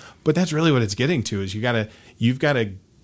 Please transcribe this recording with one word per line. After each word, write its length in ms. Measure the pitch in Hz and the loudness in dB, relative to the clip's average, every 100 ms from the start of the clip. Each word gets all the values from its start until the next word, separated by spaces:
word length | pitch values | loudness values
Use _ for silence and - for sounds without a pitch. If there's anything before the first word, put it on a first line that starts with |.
| - - | -20 -6
But 120 | - 170 | 0 0
that's 160 | 175 | 0
really 180 | 151 165 | 2 2
what 120 | 131 | 2
it's 120 | 107 | 0
getting 280 | 101 135 160 | 0 0 0
to, 160 | 101 101 | -2 -4
is 100 | 95 | -4
you 60 | 107 | -4
gotta, 280 | 123 117 107 - - - | -2 0 -2 -8 -18 -2
you've 220 | 117 131 | 0 2
gotta 360 | 151 131 104 95 _ _ | 0 0 -2 -6 _ _